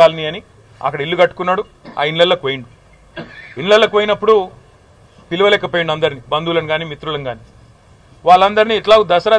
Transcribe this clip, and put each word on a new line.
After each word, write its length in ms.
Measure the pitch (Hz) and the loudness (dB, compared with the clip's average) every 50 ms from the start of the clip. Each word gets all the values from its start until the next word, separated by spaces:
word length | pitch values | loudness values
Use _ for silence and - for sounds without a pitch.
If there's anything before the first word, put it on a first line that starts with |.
కాలనీ 240 | 165 160 160 160 156 151 | 4 4 4 0 -8 -8
అని 100 | 170 220 - _ _ _ _ _ - - - | -8 -10 -16 _ _ _ _ _ -16 -8 -8
అక్కడ 140 | 139 147 151 143 | -6 -6 -6 -6
ఇల్లు 120 | 165 175 170 | -6 0 0
కట్టుకున్నాడు. 420 | 180 175 - - 180 180 185 202 220 _ _ _ _ - - - | 0 0 0 -6 -4 -4 -4 -4 -6 _ _ _ _ -14 -8 -6
ఆ 60 | 147 156 | -4 -4
ఇళ్ళల్లోకి 320 | 160 165 175 185 180 180 - | 0 0 0 0 0 -2 -4
పోయిండు. 220 | 135 135 131 117 - - _ _ _ _ _ _ _ - - - - - - - - - 123 | -8 -8 -8 -12 -20 -20 _ _ _ _ _ _ _ -18 -18 -18 -18 -20 -20 -20 -18 -12 -8
ఇళ్ళల్లోకి 320 | 160 196 208 220 220 - 202 208 | 0 2 2 2 2 2 0 -2
పోయినప్పుడు 380 | 208 208 202 - 202 214 220 202 185 185 - - _ _ _ _ _ _ _ _ _ _ _ - _ - | 0 0 -4 -2 2 2 2 2 0 -4 -12 -20 _ _ _ _ _ _ _ _ _ _ _ -20 _ -10
పిలవలేకపోయిండు 640 | 170 180 196 202 202 196 185 127 180 175 165 160 156 | -2 0 2 2 2 0 -2 -4 -4 -4 -2 -2 -4
అందరిని, 260 | 156 160 156 139 123 - - 147 | -2 -2 -4 -4 -6 -8 -6 -6
బంధువులను 360 | 151 165 170 165 165 156 151 156 | -4 -4 -2 -4 -4 -2 -2 -6
కానీ, 120 | 156 165 156 147 | -6 -6 -10 -14
మిత్రులను 320 | 143 151 156 151 143 139 127 | -12 -10 -8 -8 -8 -8 -10
కానీ. 140 | 113 110 110 - _ - - _ _ _ _ _ _ _ _ _ _ _ - | -12 -12 -16 -20 _ -20 -20 _ _ _ _ _ _ _ _ _ _ _ 4
వాళ్ళందరినీ 500 | 165 180 185 190 202 208 214 214 226 220 196 | 4 6 6 6 2 2 0 0 2 0 -2
ఎట్లాగో 220 | 156 202 220 220 214 165 | 2 4 4 4 4 2
దసరా, 260 | 175 175 - 214 220 | 0 0 2 2 0